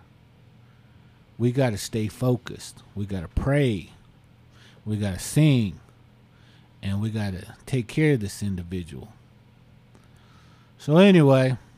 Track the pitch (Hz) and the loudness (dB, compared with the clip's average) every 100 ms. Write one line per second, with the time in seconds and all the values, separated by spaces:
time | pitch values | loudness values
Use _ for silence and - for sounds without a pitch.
0 | - _ _ _ _ - _ _ _ - | -20 _ _ _ _ -20 _ _ _ -20
1 | - _ _ - 120 123 131 101 - 117 | -20 _ _ -4 -2 0 -2 -2 -6 -6
2 | 107 - 127 123 - - - - - 98 | -6 -2 -2 -2 -4 -16 -16 -20 -18 -12
3 | 101 95 82 - 135 143 135 101 - - | -8 -8 -6 -4 0 0 0 -2 -8 -20
4 | - _ _ _ - - - - 104 104 | -20 _ _ _ -20 -20 -20 -18 -8 -4
5 | 104 90 - 143 156 131 104 73 - _ | -4 -6 -4 2 4 4 0 -6 -18 _
6 | - _ _ _ - - _ _ 98 101 | -20 _ _ _ -20 -20 _ _ -8 -6
7 | 110 110 101 92 - - - 131 107 - | -4 -4 -6 -8 -12 -20 -6 -6 -4 0
8 | 156 135 101 - 104 90 85 92 80 65 | 2 2 -2 -6 -6 -6 -8 -10 -10 -14
9 | - - _ _ _ _ _ - _ - | -18 -20 _ _ _ _ _ -20 _ -20
10 | - - _ - - - _ _ - 160 | -20 -20 _ -20 -20 -20 _ _ 2 6
11 | 202 185 139 135 131 123 - | 8 8 6 6 2 -2 -8